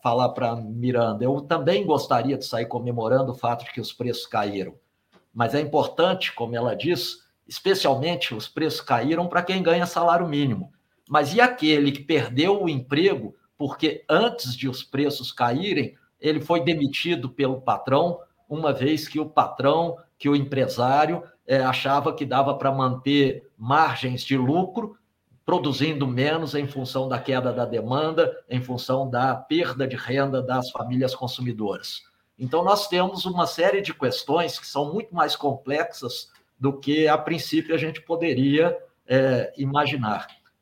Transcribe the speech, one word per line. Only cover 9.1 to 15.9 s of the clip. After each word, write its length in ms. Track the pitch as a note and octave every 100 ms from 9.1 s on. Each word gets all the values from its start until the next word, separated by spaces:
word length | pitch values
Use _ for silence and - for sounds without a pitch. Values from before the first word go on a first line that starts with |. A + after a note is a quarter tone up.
| E3 F3
pra 140 | F3
quem 220 | F#3 F#3+
ganha 220 | E3+ F3 F3
salário 420 | E3+ E3+ F3 F3
mínimo. 440 | C#3+ C#3 G2+ - _ _ _ -
Mas 240 | C#3+ C#3
e 80 | G#3
aquele 500 | B3 - D#3 D3+ C#3+
que 100 | C#3
perdeu 580 | - D3+ A#2 B2 F3 G3+
o 80 | F3
emprego 640 | C#3 - C#3+ G3 D3 G#2+ - _ -
porque 480 | C#3 - D#3 - -
antes 460 | D#3+ A#3 A#3 C3 B2
de 140 | C3+
os 140 | B2
preços 480 | - C#3 D3 C#3+ B2
caírem, 640 | - A#2+ B2+ G3+ D#3 A2+